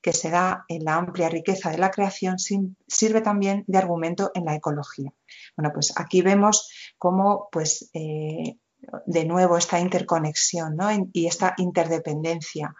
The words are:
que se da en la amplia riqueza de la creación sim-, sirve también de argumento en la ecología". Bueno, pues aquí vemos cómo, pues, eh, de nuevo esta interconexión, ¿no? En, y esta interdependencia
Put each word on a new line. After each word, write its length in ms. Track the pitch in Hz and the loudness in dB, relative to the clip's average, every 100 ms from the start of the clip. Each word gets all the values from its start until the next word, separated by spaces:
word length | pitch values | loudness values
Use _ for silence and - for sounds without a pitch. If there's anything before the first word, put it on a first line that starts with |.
que 120 | 175 | 0
se 180 | 165 170 | -2 0
da 340 | 175 185 185 - | 2 2 -2 -6
en 160 | 165 | -6
la 120 | 156 160 | 0 0
amplia 340 | 180 180 165 | -2 -2 -2
riqueza 400 | 165 160 185 170 | 0 -2 -2 -2
de 80 | 160 | 0
la 140 | 190 | 0
creación 480 | 190 196 - 185 185 | 2 -2 -2 -4 -2
sim-, 360 | - 196 190 190 _ | -2 -2 -2 -6 _
sirve 340 | - 220 220 | 0 2 2
también 420 | 220 208 196 202 202 | 2 2 2 0 2
de 100 | 190 | 2
argumento 540 | 180 165 165 175 196 | 2 0 -2 -2 -2
en 120 | 185 165 | -2 -4
la 100 | 151 | -2
ecología". 580 | 160 147 139 - 139 _ _ - - - | -2 -4 -6 -10 -12 _ _ -20 -14 -4
Bueno, 160 | 151 | -2
pues 220 | 147 143 - | 0 -2 -2
aquí 280 | 170 185 | 2 4
vemos 480 | 180 202 208 208 - - - _ | 6 6 6 4 -2 -18 -20 _
cómo, 520 | - 190 196 196 - | 0 4 2 2 -2
pues, 400 | 165 156 - - | -4 -2 -4 -6
eh, 640 | 165 156 151 151 160 165 - _ _ - - - | -10 -6 -6 -4 -6 -8 -10 _ _ -16 -10 -2
de 200 | 165 160 | 0 2
nuevo 320 | 175 185 170 | 4 6 4
esta 220 | - 175 | 2 0
interconexión, 960 | 180 180 180 165 156 151 - 175 160 156 | 2 0 0 0 0 0 -2 -2 -4 -2
¿no? 140 | 202 | 0
En, 220 | 214 185 | 0 0
y 140 | 175 170 | 0 -2
esta 260 | - 185 - | 0 0 0
interdependencia 1160 | 180 175 165 165 156 151 160 165 151 156 151 | 0 0 0 -2 -2 -4 -2 -4 -6 -8 -8